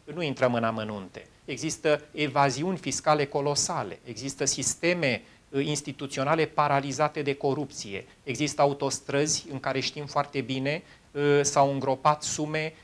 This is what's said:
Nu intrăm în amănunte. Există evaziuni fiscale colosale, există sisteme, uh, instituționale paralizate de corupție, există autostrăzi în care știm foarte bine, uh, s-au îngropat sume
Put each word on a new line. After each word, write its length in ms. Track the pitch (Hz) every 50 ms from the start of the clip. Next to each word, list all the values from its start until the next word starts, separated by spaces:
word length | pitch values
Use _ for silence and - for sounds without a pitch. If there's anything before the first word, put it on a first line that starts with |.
| - - 147
Nu 80 | 175
intrăm 320 | 170 143 127 - 131 123 120
în 100 | 117 117
amănunte. 600 | 113 110 113 107 107 107 101 95 90 - - - - _ _ -
Există 560 | - - - 156 160 156 - - 156 151 147 - -
evaziuni 680 | - - 147 143 127 143 139 139 120 135 160 190 190
fiscale 480 | - - 139 127 - - 156 151 151 139
colosale, 760 | - - 147 139 147 143 143 - - 175 147 110 92 - - -
există 420 | 127 110 104 131 139 135 - 143
sisteme, 760 | 135 - 139 127 - - - 165 170 180 175 156 131 117 - - - - _ _ -
uh, 160 | 143 139 143
instituționale 800 | 151 151 147 - 147 139 - 143 135 - - 135 143 160 160 151
paralizate 760 | 151 - 160 147 147 139 139 135 143 127 135 151 147 - 156
de 120 | 143 143 135
corupție, 720 | - - 139 131 147 139 - - - - 101 98 95 - - - _ -
există 380 | 143 120 113 151 143 - -
autostrăzi 840 | 143 143 139 139 139 135 - - - - 135 139 151 156 151 - - 160
în 80 | 139 131
care 200 | - 135 131 135
știm 260 | 127 - - 151 143
foarte 360 | 139 - 147 139 - - 139
bine, 420 | 120 113 131 131 131 139 151 - - - - - _ _
uh, 280 | - 143 147 147 143 143
s-au 300 | 139 139 - 147 139 139
îngropat 520 | 139 135 127 135 131 131 - 151 151 - -
sume 500 | - - - 151 156 156 156 156 156 156 -